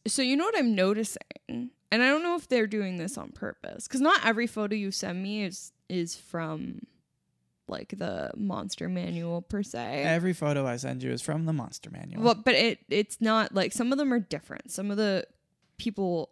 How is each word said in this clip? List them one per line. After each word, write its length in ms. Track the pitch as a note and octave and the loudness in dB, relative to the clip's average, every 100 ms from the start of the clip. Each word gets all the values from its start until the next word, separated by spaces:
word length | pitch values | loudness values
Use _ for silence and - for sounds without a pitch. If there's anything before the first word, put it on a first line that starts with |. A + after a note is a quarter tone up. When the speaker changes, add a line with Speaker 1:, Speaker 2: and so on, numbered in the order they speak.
| G#3+ | -2
Speaker 1:
So 140 | - | 2
you 140 | B3+ C#4 | 2 4
know 100 | G4+ | 2
what 120 | G#4+ | 4
I'm 160 | B3 G3+ | 4 6
noticing? 440 | F#3+ G#3 A3 - - - - | 4 4 0 -6 -12 -18 -8
And 220 | A#3 B3 _ - A3 | -6 -6 _ 0 4
I 40 | B3+ | 6
don't 140 | D4+ | 4
know 120 | F4 F4 | 2 -2
if 120 | - | 2
they're 200 | B3 A3 | 2 2
doing 300 | G#3+ F#3+ F3+ | 0 -2 -4
this 200 | F3 - | -6 -8
on 120 | - | -12
purpose, 560 | - - - - - - | -8 -10 -8 -12 -12 -4
'cause 140 | C4+ | 4
not 240 | D4 G4 A3+ | 6 6 4
every 220 | A3 A#3 | 2 0
photo 280 | G#3+ G#3 G#3+ | -2 -2 -2
you 160 | G3 | -2
send 300 | - G3 F3+ | -4 -4 -4
me 220 | G3 G#3 | -4 -4
is, 280 | F#3+ F#3+ - _ - | -4 -6 -16 _ -6
is 260 | F3+ E3+ - | -4 -4 -6
from, 720 | - E3+ D#3+ D#3 - - - _ _ _ _ _ _ _ - | -8 -6 -4 -6 -8 -10 -14 _ _ _ _ _ _ _ -10
like, 220 | - - G3 | -10 -8 -6
the 340 | E3+ - C2+ - | -6 -4 -6 -4
monster 520 | G3+ F3+ G3 - E3+ | -4 -2 -6 -6 -4
manual 520 | F3+ F3 E3+ E3+ E3+ | -4 -4 -4 -4 -6
per 200 | F3 G#3 | -4 -6
se. 400 | G3+ A#2 A#2 C#3 | -4 -6 -4 -2
Speaker 2:
Every 300 | D3 E3+ F#3 | 0 2 2
photo 320 | E3+ D3 C#3+ C3+ | 0 0 0 0
I 100 | B2 | -2
send 260 | C3 B2+ | -4 -4
you 80 | B2+ | -4
is 100 | B2 | -4
from 240 | - D#3 D#3+ | -2 -2 0
the 80 | |
monster 360 | D3+ - - - | -2 -4 -10 -14
manual. 320 | - - G#3+ | -12 -10 2
Speaker 1:
Well, 120 | A#3 G#3+ | 4 4
but 200 | A#3+ B3+ | 6 6
it, 240 | A#3 - - | 4 0 0
it's 300 | F#3+ G#3+ - | 0 0 0
not, 320 | A3 A3 G#3+ | 2 4 2
like, 200 | G3 D#3 | 2 0
some 180 | - A#3+ | 0 0
of 60 | C#4 | 2
them 160 | C#4+ | 2
are 60 | A#3+ | 2
different. 520 | F#3+ D3+ - - - | 0 -6 -8 -14 -10
Some 200 | - G3+ | -6 -2
of 60 | G3+ | 0
the 280 | G#3+ F#3+ - _ _ _ _ - | 2 0 -2 _ _ _ _ -8
people, 520 | A3+ G3+ F#3+ E3 - | -6 -2 0 0 -2